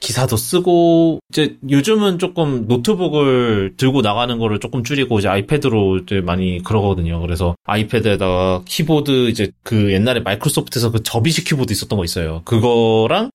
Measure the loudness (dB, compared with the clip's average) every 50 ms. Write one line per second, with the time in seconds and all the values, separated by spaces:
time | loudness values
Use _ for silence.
0 | -8 -6 -2 -2 -2 0 0 -2 -2 0 -2 0 2 2 4 4 4 6 6 4
1 | 4 2 2 -2 _ -6 -2 0 0 -2 -2 -6 -4 0 2 2 4 4 2 2
2 | 2 2 0 0 -2 -4 -2 -2 -2 -2 -2 -2 0 0 0 0 2 0 0 0
3 | 0 0 2 2 2 4 4 2 2 2 0 0 0 -2 -2 0 0 2 2 2
4 | 2 0 0 0 -2 -4 -2 -2 -2 -2 -2 -2 -4 -6 -6 -6 -4 -2 -2 -2
5 | 0 0 0 0 2 2 0 0 0 0 -2 0 0 0 2 2 2 2 0 0
6 | -2 -2 -4 -2 -2 -2 -2 -2 0 -2 -2 -4 -4 -2 0 0 2 0 0 0
7 | -2 -2 -2 -4 -4 -4 -2 -2 -2 -2 -2 -4 -6 -4 -2 -2 -2 0 -2 0
8 | 0 0 0 0 0 0 0 0 2 0 0 -2 -4 -6 -4 -4 0 0 0 0
9 | 2 2 0 2 2 0 0 -2 -2 -4 -4 _ -8 -2 0 2 2 2 2 2
10 | 2 2 0 -2 -2 -4 -4 -2 -2 -2 0 -2 -4 -4 -4 -2 -2 0 -2 -2
11 | -4 -2 -2 0 0 0 0 -2 -2 -2 -2 -2 0 -2 -2 -4 -4 -4 -4 -4
12 | -4 -4 -4 -4 -4 -4 -6 -8 -4 0 0 2 2 2 2 4 4 4 4 2
13 | 2 2 0 0 -2 -4